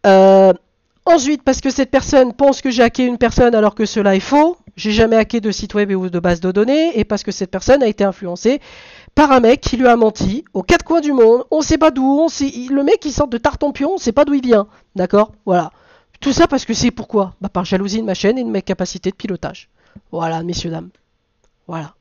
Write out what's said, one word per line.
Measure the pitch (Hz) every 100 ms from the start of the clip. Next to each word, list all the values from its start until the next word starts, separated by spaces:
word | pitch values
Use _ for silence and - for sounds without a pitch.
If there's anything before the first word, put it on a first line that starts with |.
| 202
Euh, | 190 190 190 190 180 _ _ _ _ -
ensuite, | 339 262 302
parce | - 262
que | 277
cette | 254 262
personne | 269 262 277 254
pense | - 277 269
que | 269
j'ai | 240
hacké | 240 - 247
une | 240
personne | 233 - 240
alors | 226 208 -
que | 214
cela | 226 202 190
est |
faux, | - 285 320 359 - -
j'ai | 214
jamais | 214 226 226
hacké | 214 233
de | 214
site | 190 202
web | 208 202
ou | 190 185
de | 175
base | 175 170
de | 185
données, | 190 226 294 330 226
et |
parce | - 202
que | -
cette | - 190
personne | 185 - 285
a | 240
été | - 196
influencée | - 180 175 220 285 - - - - -
par | - 294
un | 262
mec | 233 254
qui | - 233
lui | 254
a | 233
menti | 220 208 190 233 -
aux | 196
quatre | 180 339 -
coins | 330
du | 294
monde, | 269 220 240 -
on | 302
sait | 285 320
pas | 311
d'où, | 262 262 277
on | 330
sait, | - 277 240 254
le | 277
mec | 285 440
il | 302
sort | 233 294
de | 233
Tartampion, | 294 - 294 - 285 381
on |
sait | -
pas | 254
d'où | 285 277
il |
vient, | 247 220 202 _ _ -
d'accord ? | 180 202 214 - -
Voilà. | 180 160 _ _ _ _ _
Tout | 277
ça | 262 339
parce | 269
que | -
c'est | 226 247
pourquoi ? | - 214 214 190 -
Bah, | 196
par | 180 180
jalousie | 190 196 214
de | 220
ma |
chaîne | 185 202 254
et | 233
de |
mes | 208
capacités | - 190 180 180 185
de | -
pilotage. | 202 175 - - _ _ _ - _
Voilà, | 165 165 165
messieurs, | 170 170 170
dames. | 160 175 _ _ _ _ _ _ _ -
Voilà. | 165 147 _